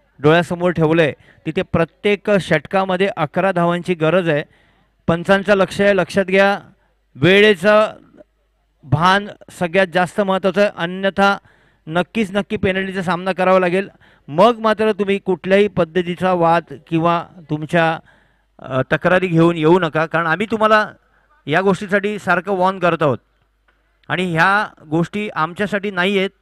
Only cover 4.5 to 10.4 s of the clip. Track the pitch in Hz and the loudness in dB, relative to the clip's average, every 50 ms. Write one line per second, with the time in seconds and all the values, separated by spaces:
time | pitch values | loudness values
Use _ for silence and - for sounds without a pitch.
4.5 | _ _ _ _ _ _ _ _ _ _ _ - 165 170 170 - 196 196 190 196 | _ _ _ _ _ _ _ _ _ _ _ -2 -2 0 2 2 0 2 2 2
5.5 | 208 190 185 - - 190 202 202 202 190 170 - - 196 190 180 185 196 196 196 | 2 2 2 0 0 0 2 2 2 2 0 0 0 -2 0 2 2 2 2 2
6.5 | 202 175 - - _ _ _ _ _ _ _ _ - 127 135 170 190 202 208 214 | 0 -2 -8 -16 _ _ _ _ _ _ _ _ -6 0 2 4 6 6 6 4
7.5 | 208 160 170 208 214 214 220 202 - - - _ _ - - _ _ _ _ _ | 4 2 2 2 4 4 2 0 -4 -12 -20 _ _ -20 -20 _ _ _ _ _
8.5 | _ _ _ _ _ _ - 139 127 151 170 185 190 202 208 202 - - - - | _ _ _ _ _ _ -8 -4 0 2 4 4 2 2 0 -4 -14 -18 -20 -16
9.5 | - - 180 170 160 196 190 180 156 180 180 160 - - 202 190 190 185 | -10 -6 -6 -2 0 0 0 0 0 -2 -2 -2 -2 -4 -2 -2 -2 -2